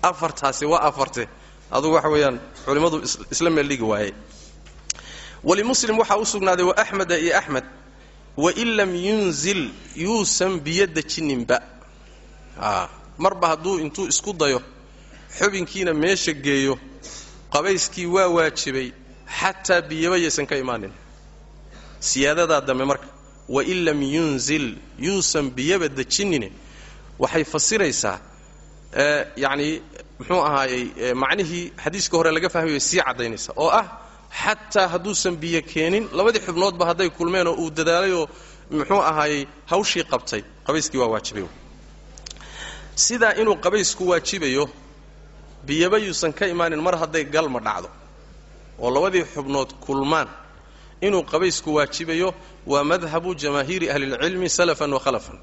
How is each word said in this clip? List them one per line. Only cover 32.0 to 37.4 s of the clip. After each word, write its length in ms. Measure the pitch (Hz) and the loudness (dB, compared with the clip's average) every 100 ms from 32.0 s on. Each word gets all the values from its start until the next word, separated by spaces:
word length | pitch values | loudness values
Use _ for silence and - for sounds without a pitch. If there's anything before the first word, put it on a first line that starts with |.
| - 170 | 0 4
hore 140 | 165 | 4
laga 180 | 160 175 | 4 0
fahmay 220 | 175 160 | 0 0
bay 80 | 147 | 0
sii 220 | - 180 | 2 2
caddaynaysaa, 520 | 131 123 117 110 - - | 2 0 -4 -6 -8 0
oo 120 | 156 | 4
ah, 180 | 202 190 - - - - | 4 2 -8 -20 -20 -16
xataa 560 | - - 214 - 208 185 | -6 -2 -2 0 2 2
hadduusan 480 | 170 180 202 190 170 | 0 -2 -2 -2 -4
biyo 240 | 165 165 | -2 -2
keenin, 460 | 156 - 160 202 220 | -2 -2 2 0 -2
labadii 260 | 160 208 220 | 2 2 2
xubnoodba 460 | - 170 196 170 175 | 0 0 0 2 0
hadday 240 | 170 185 | 2 0
kulmeen 380 | - 170 185 | 0 -2 2